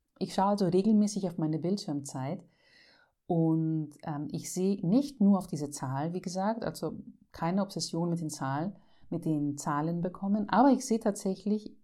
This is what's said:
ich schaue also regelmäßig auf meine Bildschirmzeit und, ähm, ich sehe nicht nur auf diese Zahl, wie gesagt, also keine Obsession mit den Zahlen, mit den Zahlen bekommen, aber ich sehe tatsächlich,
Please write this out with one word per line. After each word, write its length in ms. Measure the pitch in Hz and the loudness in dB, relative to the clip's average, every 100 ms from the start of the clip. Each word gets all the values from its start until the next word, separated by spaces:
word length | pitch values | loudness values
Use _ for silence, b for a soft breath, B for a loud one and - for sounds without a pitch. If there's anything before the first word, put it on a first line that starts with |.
| _ - | _ -8
ich 140 | 185 | -6
schaue 140 | - 196 | 0 2
also 180 | 208 185 | 4 4
regelmäßig 600 | 185 202 214 208 202 190 | 4 4 4 4 0 -4
auf 100 | 170 | -2
meine 220 | 156 156 | -2 0
Bildschirmzeit 840 | 170 202 - 143 139 143 131 185 - b b b b b b b - | 0 -2 -4 -6 -6 -6 -6 -6 -10 b b b b b b b -2
und, 640 | 170 160 160 160 160 151 - | 2 4 4 2 0 -2 -8
ähm, 240 | - 147 151 | -8 -6 -6
ich 200 | - - | -6 -6
sehe 340 | - 190 196 165 | -2 0 2 4
nicht 360 | 226 285 - | 4 2 4
nur 160 | 196 196 | 6 6
auf 100 | 180 | 2
diese 220 | 151 143 | -6 -6
Zahl, 440 | 143 135 135 160 | -6 -4 -2 -2
wie 80 | 180 | -4
gesagt, 440 | 180 180 196 226 185 | -6 -2 -2 -2 -4
also 340 | 165 160 - - - _ | -4 -6 -8 -14 -20 _
keine 300 | - 165 190 | -6 -2 0
Obsession 480 | 196 170 160 165 170 | -2 -4 -4 -2 0
mit 100 | 170 | 0
den 100 | 156 | -4
Zahlen, 460 | - 135 139 180 - B B B | -6 -4 -2 -4 -8 B B B
mit 140 | 151 | -4
den 340 | 160 156 147 143 | 0 0 0 -4
Zahlen 440 | - 147 156 170 | -2 -2 0 -2
bekommen, 480 | 175 180 196 208 208 | -4 -4 -2 0 2
aber 220 | 196 269 | 4 6
ich 140 | 262 - | 6 2
sehe 140 | 226 | 0
tatsächlich, 760 | 220 202 196 190 - 214 - - | 0 -2 -2 -4 -2 -2 -4 -18